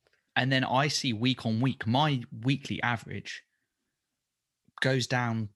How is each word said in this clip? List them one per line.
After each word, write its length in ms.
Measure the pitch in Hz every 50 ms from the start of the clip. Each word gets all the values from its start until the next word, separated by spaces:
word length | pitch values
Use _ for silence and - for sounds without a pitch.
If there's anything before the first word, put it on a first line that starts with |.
| _ _ _ _ _ _ _
and 160 | 123 127 131
then 120 | 135 131 127
I 240 | - 120 131 143 151
see 260 | - - - 131 110
week 320 | 104 120 131 127 - -
on 160 | 120 110 113
week, 240 | 131 135 120 - -
my 380 | 107 120 135 156 151 143 123 117 - - 113 110
weekly 380 | 131 143 131 139 - 104 -
average 640 | - 120 120 - - - - 101 - - - - - _ _ _ _ _ _ _ _ _ _ _ _ _ _ _ _ _ _ _ _ _ _ _ _ _ _ -
goes 260 | - 131 135 131 113 -
down 420 | 131 123 123 117 113 113 110 104 -